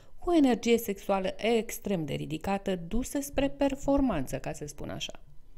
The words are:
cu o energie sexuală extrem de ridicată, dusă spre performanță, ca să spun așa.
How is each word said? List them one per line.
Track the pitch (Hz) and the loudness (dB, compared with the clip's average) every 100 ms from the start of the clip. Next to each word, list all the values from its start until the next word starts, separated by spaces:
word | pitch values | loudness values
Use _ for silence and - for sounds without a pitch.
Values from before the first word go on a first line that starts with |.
| - - | -18 -6
cu | - | 2
o | |
energie | 339 269 233 233 233 | 6 6 6 4 4
sexuală | 226 196 - 196 190 - | 2 -4 0 0 0 -2
extrem | 220 233 220 - 202 185 | 2 2 0 -6 -2 -2
de | 151 | -2
ridicată, | 143 147 156 190 196 196 185 | -4 -4 -6 -2 -2 -2 -4
dusă | 170 233 262 294 | -2 -2 -2 -4
spre | 285 - 269 | -2 0 0
performanță, | 277 277 269 - 277 262 170 135 131 | 2 0 2 2 2 2 0 -2 -4
ca | - | -6
să | 156 147 | -8 -10
spun | - - | -10 -10
așa. | 107 - - - - - | -8 -8 -10 -14 -16 -16